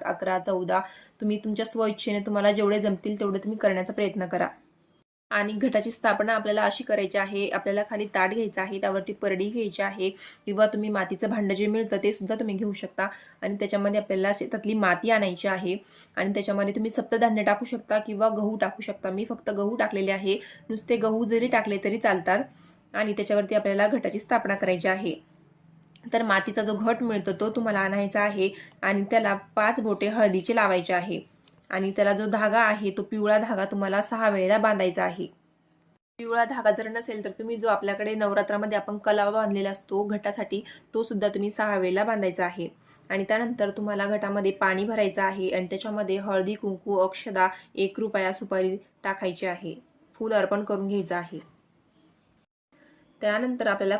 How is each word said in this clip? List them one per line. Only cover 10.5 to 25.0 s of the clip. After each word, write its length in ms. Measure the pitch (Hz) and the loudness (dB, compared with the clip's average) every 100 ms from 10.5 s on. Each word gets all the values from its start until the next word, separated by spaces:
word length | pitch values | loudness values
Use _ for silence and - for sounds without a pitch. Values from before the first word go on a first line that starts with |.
| 202 214 | 2 2
तुम्ही 240 | 202 214 | 2 -2
मातीचं 400 | 196 190 185 214 | -2 -2 -2 -2
भांडं 260 | 220 196 196 | 0 0 2
जे 120 | 214 | 2
मिळतं 300 | 220 220 202 | 0 0 0
ते 100 | 202 | 0
सुद्धा 220 | 220 190 220 | -2 -4 -4
तुम्ही 200 | 220 190 | -2 -2
घेऊ 180 | 214 | -4
शकता 340 | 196 190 - 196 - - - | -4 -8 -4 -4 -6 -20 -8
आणि 140 | 190 202 | -6 -4
त्याच्यामध्ये 440 | 202 202 202 208 | -2 0 2 0
आपल्याला 320 | 208 190 196 | 0 0 2
शेतातली 400 | 202 - 208 208 | 0 -2 -4 -2
माती 360 | 220 190 226 226 | 2 4 2 4
आणायची 380 | 220 190 175 196 | 2 2 -2 -2
आहे 300 | 190 185 202 - - - - | -2 -2 -4 -8 -20 -10 -4
आणि 180 | 190 | -2
त्याच्यामध्ये 420 | 202 196 202 202 208 | 0 0 0 0 0
तुम्ही 160 | 220 | -2
सप्तधान्य 520 | 226 - 226 233 214 | -2 -2 2 2 4
टाकू 220 | 202 208 240 | 2 0 -2
शकता 340 | 233 - 214 | -8 -2 -2
किंवा 300 | 214 202 220 | -2 0 2
गहू 280 | 214 208 214 | 2 -2 0
टाकू 240 | 202 - | -2 -4
शकता. 280 | 208 196 190 | -10 -8 -6
मी 160 | 190 240 | -4 -6
फक्त 240 | 226 - | -6 -4
गहू 260 | 202 202 233 | -2 -2 0
टाकलेले 360 | 214 196 190 | 0 0 0
आहे, 260 | 190 190 196 - - - | 0 0 -2 -4 -16 -10
नुसते 260 | 220 - 233 | -8 -2 0
गहू 300 | 220 220 220 | 2 0 2
जरी 220 | 233 247 | 2 2
टाकले 300 | 233 208 196 | 2 0 -2
तरी 140 | 202 226 | -2 0
चालतात. 460 | 226 185 165 202 269 - - _ _ | 2 2 2 0 0 -12 -20 _ _
आणि 200 | 202 214 | -4 -2
त्याच्यावरती 420 | 202 202 208 196 214 | -2 0 0 2 0
आपल्याला 320 | 202 196 208 | 2 2 2
घटाची 320 | 247 - 208 | 2 -2 -4
स्थापना 360 | - 233 202 196 | 0 0 2 0
करायची 320 | 185 180 190 | 0 2 2
आहे. 280 | 190 | 0